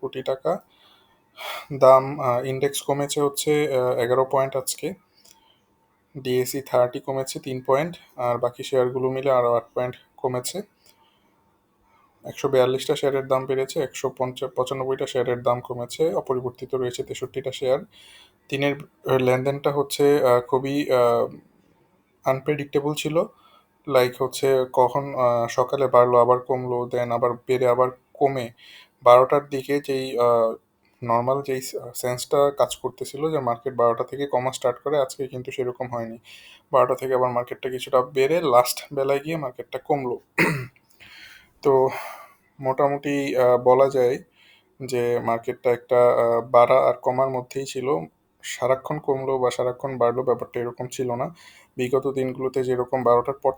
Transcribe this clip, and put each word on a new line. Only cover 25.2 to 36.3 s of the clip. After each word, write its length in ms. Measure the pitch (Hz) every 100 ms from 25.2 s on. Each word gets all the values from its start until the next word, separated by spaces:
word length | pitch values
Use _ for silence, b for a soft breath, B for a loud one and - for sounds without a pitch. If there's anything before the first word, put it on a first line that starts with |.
| 123 120 117
সকালে 380 | - 127 139 131
বাড়লো, 320 | 123 123 123
আবার 200 | 120 123
কমলো, 500 | - 127 127 120 123
then 240 | 127 120
আবার 180 | 117 123 120 -
বেড়ে 220 | 127 127
আবার 200 | 120 123 - _
কমে 360 | - 139 135 117 - B B B _
বারোটার 460 | 123 123 131 147 143
দিকে 320 | 139 131 143
যেই, 380 | 143 135 131 117
আহ, 360 | 120 117 113 - _ _ _ _
নরমাল 380 | 120 117 120 139
যেই 180 | 139 131
সে-, 200 | 127 - 123
সেন্সটা 560 | - 123 123 - 147 143
কাজ 260 | 139 123 -
করতেছিল 540 | 127 - - 139 156
যে 80 | 156
মার্কেট 360 | 127 120 -
বারোটা 300 | 123 117 117
থেকে 220 | 127 135 143
কমা 260 | 131 127
স্টার্ট 260 | - 123 123
করে, 200 | - 147
আজকে 280 | 131 - 131
কিন্তু 240 | 127 123
সেরকম 380 | - 123 123 123
হয়নি। 300 | 123 117 117 B